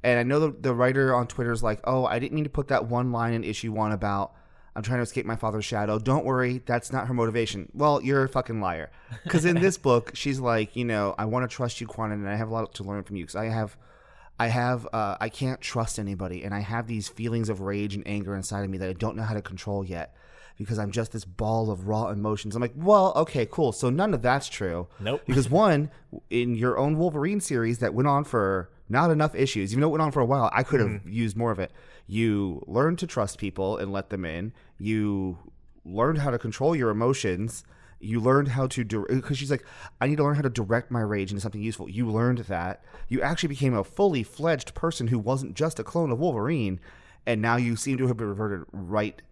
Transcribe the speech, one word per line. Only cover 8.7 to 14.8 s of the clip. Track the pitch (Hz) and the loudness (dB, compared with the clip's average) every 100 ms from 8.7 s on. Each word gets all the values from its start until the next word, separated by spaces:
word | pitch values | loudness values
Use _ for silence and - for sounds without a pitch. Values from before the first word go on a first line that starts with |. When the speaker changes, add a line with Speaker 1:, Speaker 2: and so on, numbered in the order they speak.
| 82 76 - - - - | -4 -8 -14 -18 -14 0
Speaker 1:
'Cause | 170 170 | 2 4
in | 170 | 4
this | 185 175 | 4 2
Speaker 2:
<laughs> | 139 | 4
Speaker 1:
book, | 120 117 | 4 2
she's | - 143 135 | -6 -4 -2
like, | 123 113 107 123 | 0 0 0 -4
you | 120 | -2
know, | 110 101 - | 0 0 -2
"I | 107 | -2
wanna | 123 123 | -2 -2
trust | - 123 - | -4 -6 -4
you, | 113 | -10
Quanon, | - 110 | -6 -6
and | 104 98 | -4 -4
I | 104 | -4
have | 113 | -2
a | |
lot | 113 113 - | -4 -4 -8
to | |
learn | 98 101 | -8 -8
from | 95 98 | -8 -8
you | 85 | -8
'cause | - | -6
I | 113 | -2
have, | 113 107 - - - - - - - | -2 -4 -8 -20 -20 -20 -20 -20 -2
I | 117 | 0
have, | 123 123 123 | 2 0 -2